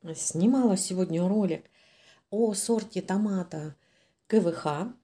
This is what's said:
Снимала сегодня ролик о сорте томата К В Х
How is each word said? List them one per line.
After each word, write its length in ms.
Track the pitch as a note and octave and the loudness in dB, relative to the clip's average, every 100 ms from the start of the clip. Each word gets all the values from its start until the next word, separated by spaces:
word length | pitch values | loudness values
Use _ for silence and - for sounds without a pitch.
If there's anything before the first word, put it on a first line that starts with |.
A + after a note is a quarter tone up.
| F3 | -12
Снимала 600 | D#3+ - D#3+ G3+ C4+ B3 F#3+ | -6 -4 2 4 4 4 2
сегодня 500 | - F#3 F3+ E3 F3+ | 0 -2 0 0 0
ролик 380 | G#3+ G3 A#3+ - _ _ _ - _ _ | 2 0 -2 -8 _ _ _ -20 _ _
о 240 | G3+ A#3 | 0 0
сорте 480 | G3 - A3+ G#3+ F#3 | 0 0 0 -2 -8
томата 760 | F3 F#3+ G#3+ F#3+ F3 D#3+ D3+ D3 _ _ _ _ _ | -2 -2 0 -2 -4 -8 -10 -14 _ _ _ _ _
К 140 | A3 | 2
В 100 | E3+ | 2
Х 400 | E3 D#3 D3 G#3+ - | 0 -2 -2 -4 -8